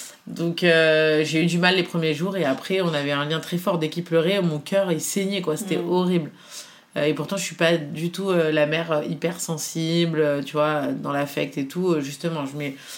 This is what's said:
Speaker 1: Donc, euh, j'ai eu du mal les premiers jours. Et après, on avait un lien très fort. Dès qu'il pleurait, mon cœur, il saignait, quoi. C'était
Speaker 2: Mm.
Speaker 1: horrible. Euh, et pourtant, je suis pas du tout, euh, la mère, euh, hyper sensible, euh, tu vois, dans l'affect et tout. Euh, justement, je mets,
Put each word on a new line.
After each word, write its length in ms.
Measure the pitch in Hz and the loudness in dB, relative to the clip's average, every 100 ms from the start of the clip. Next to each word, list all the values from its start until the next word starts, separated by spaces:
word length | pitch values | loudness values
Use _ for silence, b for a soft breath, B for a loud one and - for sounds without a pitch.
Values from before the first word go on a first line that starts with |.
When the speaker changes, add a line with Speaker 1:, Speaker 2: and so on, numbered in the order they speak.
| B B - | B B -12
Speaker 1:
Donc, 360 | 175 170 170 | -4 -4 2
euh, 600 | 175 165 160 156 156 156 | 4 6 6 6 4 4
j'ai 200 | 151 160 | 2 2
eu 20 | 170 | 2
du 120 | 175 | 4
mal 180 | 180 185 | 4 4
les 80 | |
premiers 300 | 175 175 160 | 0 0 0
jours. 240 | 143 185 196 | 0 -2 0
Et 80 | 147 | 0
après, 360 | 135 - 190 | 0 -2 0
on 120 | 175 | 0
avait 180 | 151 143 | 0 0
un 140 | 143 147 | -2 -2
lien 140 | 160 | -4
très 180 | 156 175 | -4 -4
fort. 220 | 190 180 | -2 0
Dès 100 | 156 | -2
qu'il 140 | 170 | -4
pleurait, 380 | 175 165 160 202 | 0 2 2 2
mon 180 | 175 151 | 0 -2
cœur, 320 | - 196 196 | -2 0 2
il 100 | 156 | 0
saignait, 400 | - - 196 202 | -2 -2 -2 -2
quoi. 160 | 175 156 | -2 -4
C'était 200 | 202 170 | -2 -2
Speaker 2:
Mm. 120 | 170 | 0
Speaker 1:
horrible. 420 | 180 180 180 147 - B B B B B - | 2 4 2 0 -10 B B B B B -2
Euh, 80 | 147 | 0
et 80 | |
pourtant, 240 | 151 147 196 | 0 -4 -6
je 60 | |
suis 120 | 175 165 | -6 0
pas 220 | 165 170 | 2 2
du 340 | 147 156 170 | 0 -4 -4
tout, 180 | 180 190 | -4 0
euh, 220 | 175 160 | 2 4
la 140 | 156 151 | 4 2
mère, 240 | 160 165 | 0 0
euh, 120 | 151 147 | -2 -2
hyper 300 | 160 165 175 | -2 -4 -4
sensible, 800 | - 160 - 165 160 170 170 156 | -6 -6 -6 -4 0 2 2 2
euh, 200 | 151 143 | 2 0
tu 100 | 135 | -2
vois, 340 | 151 151 151 135 | 0 2 2 -2
dans 240 | 135 143 | -4 -2
l'affect 460 | 143 143 151 143 151 | -2 -2 -2 -4 -4
et 100 | 135 | -6
tout. 260 | 175 185 | -2 0
Euh, 80 | 160 | 0
justement, 440 | 139 139 170 160 135 | -2 -4 -4 -4 -6
je 100 | 143 | -6
mets, 200 | 147 135 B | -8 -8 B